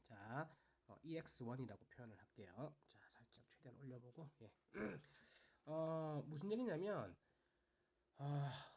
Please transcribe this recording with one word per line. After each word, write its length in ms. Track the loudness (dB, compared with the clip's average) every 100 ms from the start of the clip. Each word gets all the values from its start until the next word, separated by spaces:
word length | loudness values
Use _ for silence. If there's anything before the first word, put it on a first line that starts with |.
자, 480 | -12 -10 -2 0 -2 -6 -20 _ -18
어, 100 | -12
이엑스 400 | -4 -2 -2 -2
원이라고 400 | 0 0 -2 -6 -12
표현을 320 | -12 -12 -12
할게요. 560 | -16 -12 -10 -6 -6 -6 -18
자, 80 | -20 -20
살짝 360 | -20 -20 -20 -20
최대한 280 | -16 -14 -10
올려보고, 500 | -8 -8 -8 -10 -10 -10
예. 100 | -14 -16 _
<clears throat> 300 | 0 0 0 -8 -18 -14 -14 -14 -12 -2
어, 560 | 2 4 4 4 2 2
무슨 240 | 0 4
얘기냐면, 640 | 4 6 4 4 4 2 -2 _ _ _ _ _ _ _ _ _ -2
아, 340 | 2 4 4 2 -4